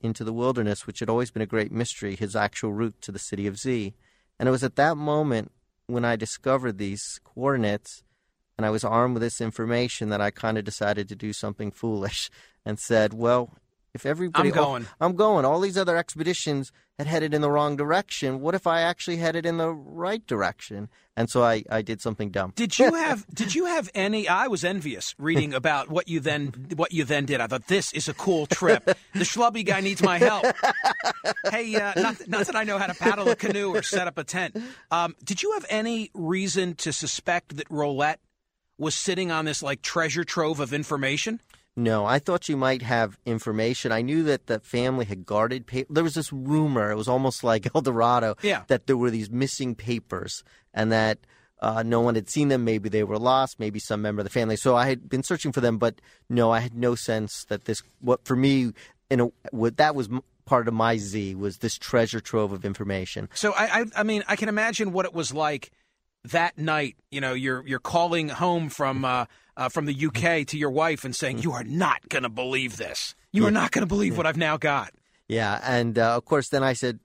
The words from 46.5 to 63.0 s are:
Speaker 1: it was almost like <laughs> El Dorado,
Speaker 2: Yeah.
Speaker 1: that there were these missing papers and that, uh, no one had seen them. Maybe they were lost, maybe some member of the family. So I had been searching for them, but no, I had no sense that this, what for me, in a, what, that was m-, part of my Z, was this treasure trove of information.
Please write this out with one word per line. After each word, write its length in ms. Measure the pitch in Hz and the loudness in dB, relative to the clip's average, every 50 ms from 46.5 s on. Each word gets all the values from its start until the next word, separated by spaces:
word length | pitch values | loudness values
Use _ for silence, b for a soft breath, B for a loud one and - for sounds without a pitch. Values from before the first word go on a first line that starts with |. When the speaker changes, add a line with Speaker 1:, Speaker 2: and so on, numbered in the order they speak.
| 151 156 156 151 135 117 104 104 | 2 2 2 2 2 2 2 2
Speaker 1:
it 60 | 107 | 0
was 120 | 107 107 123 | -2 0 2
almost 360 | 123 131 135 131 - - - | 2 2 2 2 0 0 2
like 240 | 120 113 110 - 123 | 2 2 2 2 0
<laughs> 40 | - | 0
El 80 | 160 131 | 0 2
Dorado, 540 | 131 120 113 117 120 123 120 113 110 104 - - | 2 2 4 4 4 4 4 2 0 -2 0 0
Speaker 2:
Yeah. 200 | 208 185 120 - - | 0 0 0 2 2
Speaker 1:
that 180 | 135 120 - | 0 2 4
there 100 | - 135 | 2 2
were 140 | 120 123 123 | 2 2 2
these 200 | 113 113 107 101 | 0 0 -4 -4
missing 440 | 117 123 135 135 - - 135 123 113 | -2 -2 -2 -2 -2 -4 -4 -6 -6
papers 680 | - 107 120 120 113 - - 92 90 - - - - - b b b b b b | -6 -4 -4 -4 -4 -4 -6 -8 -8 -6 -8 -10 -12 -14 b b b b b b
and 180 | 104 110 110 113 | 0 2 4 4
that, 260 | 110 110 110 107 - _ b b b b b b b | 4 4 2 2 -2 _ b b b b b b b
uh, 220 | - 110 110 113 113 | -2 -2 0 0 0
no 180 | 117 117 117 | 2 2 4
one 140 | 117 120 113 | 4 4 2
had 140 | 110 95 - | 2 0 -2
seen 180 | - 151 147 143 | -2 0 2 2
them. 160 | 135 123 120 | 2 2 2
Maybe 240 | 117 110 110 98 107 | 2 0 0 -2 0
they 160 | 98 107 107 | 0 0 0
were 140 | 101 107 107 | 0 0 0
lost, 420 | 117 127 131 131 135 131 - - | 2 4 4 4 2 0 -2 -6
maybe 180 | 110 107 104 104 | -6 -6 -6 -6
some 240 | - - 110 104 107 | -6 -4 -4 -2 -2
member 180 | 104 104 104 | -2 -2 -2
of 40 | 101 | -4
the 60 | 98 | -2
family. 260 | - 123 117 110 110 | 0 0 0 0 0
So 200 | 104 - 135 123 | 0 2 4 4
I 100 | 120 120 135 | 4 4 2
had 200 | 131 120 - - | 0 -4 -4 -4
been 140 | 131 131 135 | -4 -4 -2
searching 300 | - 180 156 - 151 - | -2 -4 -4 -2 -4 -2
for 80 | 135 | 2
them, 180 | 120 120 113 107 | 2 2 2 2
but 220 | 120 113 - _ b b b b b b | 2 0 0 _ b b b b b b
no, 220 | 120 120 117 113 | 2 4 4 4
I 100 | 113 113 | 4 2
had 140 | 120 123 117 | 0 -2 -4
no 200 | 117 123 120 120 | -2 0 0 0
sense 500 | 117 - - 113 110 107 101 - - - - | 0 0 -2 -2 -2 -2 -4 -8 -10 -8 -6
that 160 | 107 101 - | -6 -6 -4
this, 160 | - 107 - - _ _ _ | -4 -6 -6 -6 _ _ _
what 240 | - 120 123 - - | 0 0 0 0 2
for 100 | - 131 | 0 0
me, 380 | 123 131 139 135 135 127 117 98 B B B B B _ - | 4 4 4 4 4 2 0 -2 B B B B B _ 0
in 100 | 135 123 | 2 2
a, 60 | 120 120 - _ - - | 2 2 0 _ -16 -10
what, 260 | - 113 113 117 117 | -4 0 0 2 4
that 180 | - 151 151 151 | 4 4 4 4
was 140 | 139 120 101 | 0 -2 -2
m-, 140 | 120 131 - _ _ _ _ | -4 -6 -6 _ _ _ _
part 220 | - 143 123 113 117 | 2 4 4 4 4
of 60 | 113 | 2
my 220 | 113 113 113 117 110 | 2 4 4 2 2
Z, 360 | 101 98 98 107 101 95 95 | -2 -4 -4 -4 -4 -4 -4
was 220 | 92 101 101 92 - | -4 -4 -4 -4 -2
this 200 | - 110 - - | -4 -4 -4 -4
treasure 420 | - - - 120 113 107 - 110 | -6 0 2 2 2 2 0 -4
trove 320 | - - - 113 107 98 98 | -6 -2 0 0 0 0 -2
of 120 | 92 - | -4 -6
information. 640 | 101 98 - 107 101 98 95 | -6 -6 -4 -4 -4 -2 -4